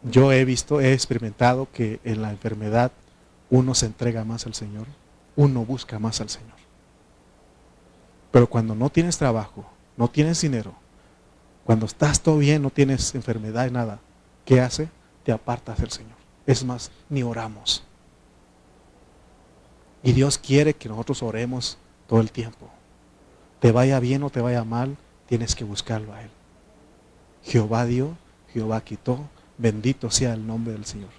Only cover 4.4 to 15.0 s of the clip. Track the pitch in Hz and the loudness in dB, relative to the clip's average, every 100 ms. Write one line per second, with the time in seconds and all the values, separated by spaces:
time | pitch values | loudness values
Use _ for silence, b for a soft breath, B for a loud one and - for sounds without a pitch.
4.4 | - 107 107 104 113 147 _ _ _ - | -10 -12 -12 -12 -14 -18 _ _ _ 2
5.4 | 143 131 113 131 - 110 110 110 107 - | 4 4 -2 -6 -6 -6 -4 -4 -8 -12
6.4 | - - _ _ _ _ _ _ _ _ | -16 -20 _ _ _ _ _ _ _ _
7.4 | _ _ _ _ _ _ _ _ _ 127 | _ _ _ _ _ _ _ _ _ 6
8.4 | 120 120 113 110 135 - 170 160 143 113 | 6 2 -2 -2 0 2 0 0 0 0
9.4 | 104 - - _ _ - 120 - 151 165 | -4 -14 -20 _ _ -2 0 2 0 2
10.4 | 160 123 104 - _ _ b b b b | -2 -4 -6 -14 _ _ b b b b
11.4 | _ _ - 113 107 - 151 143 - 156 | _ _ 2 2 2 0 2 2 4 4
12.4 | 139 151 139 - 139 135 - 135 117 110 | 4 2 0 2 4 4 -2 -6 -6 -6
13.4 | 110 110 127 123 117 104 _ _ _ _ | -4 -2 -2 -2 -4 -6 _ _ _ _
14.4 | - 127 123 - 160 - | 4 4 4 -2 -8 -10